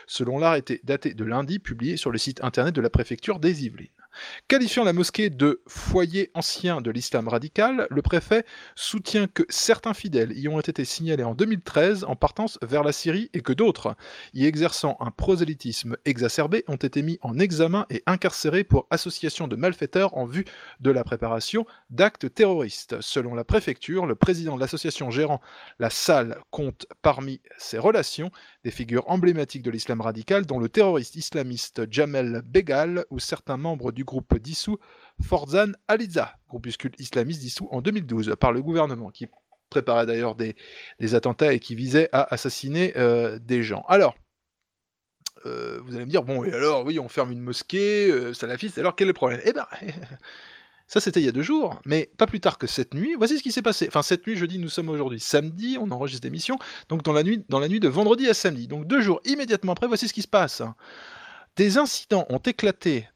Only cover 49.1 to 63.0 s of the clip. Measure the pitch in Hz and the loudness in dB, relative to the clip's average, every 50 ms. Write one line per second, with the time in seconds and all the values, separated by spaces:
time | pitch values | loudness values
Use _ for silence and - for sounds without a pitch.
49.1 | 175 - 135 127 123 117 - 233 262 294 - - - - 208 180 147 175 - - | 2 2 0 0 0 0 0 0 0 0 -4 -8 -12 -12 -12 -12 -12 -12 -14 -18
50.1 | 135 - - - - - - - - - - _ _ _ _ - - 208 - 185 | -18 -20 -20 -20 -20 -20 -20 -20 -20 -20 -20 _ _ _ _ -2 0 0 0 2
51.1 | - 175 147 123 113 135 156 233 311 311 240 165 - - - 139 151 160 - - | 2 4 4 4 2 0 0 0 0 0 0 -2 -4 -8 -4 -2 0 0 0 -2
52.1 | _ - 220 220 226 190 - 180 - - 123 - - 135 123 - 135 147 214 320 | _ 2 2 2 2 0 0 0 0 0 -4 -4 -4 -4 -4 -4 -4 -4 -4 -4
53.1 | 339 240 226 240 311 277 - 254 - 247 208 226 202 - 165 156 - 147 139 - | 0 0 0 2 0 0 -2 -4 -4 -2 0 0 0 0 0 0 0 0 2 2
54.1 | 180 170 - 214 226 175 175 165 185 185 170 151 - 175 165 160 151 151 180 - | 0 -2 -2 -4 -4 -2 -4 -4 -4 -6 -6 -6 -6 -6 -4 -4 -4 -4 -4 -4
55.1 | 120 110 - - 147 147 151 160 165 190 226 254 262 254 214 196 131 123 143 135 | -6 -6 -2 0 2 2 2 -2 -6 -6 -6 -6 -4 -4 -4 -6 -4 -4 -6 -6
56.1 | 131 117 120 127 139 165 - - 247 - - - - - - - 160 160 - 160 | -6 -8 -8 -8 -8 -6 -4 -4 -4 -6 -8 -12 -16 -16 -8 -6 -4 -2 0 2
57.1 | 147 151 160 196 233 208 - - 139 135 143 160 202 220 190 139 131 185 214 214 | 4 4 4 4 2 0 0 0 0 2 2 2 2 2 2 4 4 4 4 4
58.1 | 240 240 269 240 208 - - 180 143 123 117 - 143 151 151 175 269 277 214 196 | 4 6 4 4 4 4 2 0 0 -2 -6 -8 -8 -8 -2 2 2 4 4 4
59.1 | 165 - - 254 277 294 262 226 208 - - 185 175 - 240 240 226 - 247 202 | 2 2 0 -2 -2 -2 0 0 0 0 0 -2 -2 0 0 0 0 0 -2 -4
60.1 | - 208 - - 214 196 165 135 - - 117 113 113 - - - - - - - | -6 -8 -2 2 4 4 4 2 -2 -6 -8 -8 -10 -14 -20 -20 -20 -20 -20 -20
61.1 | - - - - - - - _ _ - 208 202 196 285 294 233 - - - - | -20 -20 -20 -20 -20 -20 -20 _ _ 2 4 4 4 4 2 2 0 -6 -2 0
62.1 | 214 185 - - 127 127 - 254 - - 214 196 - - - 170 139 117 | 0 0 2 0 -2 -2 -2 -2 0 2 2 0 0 0 0 0 0 0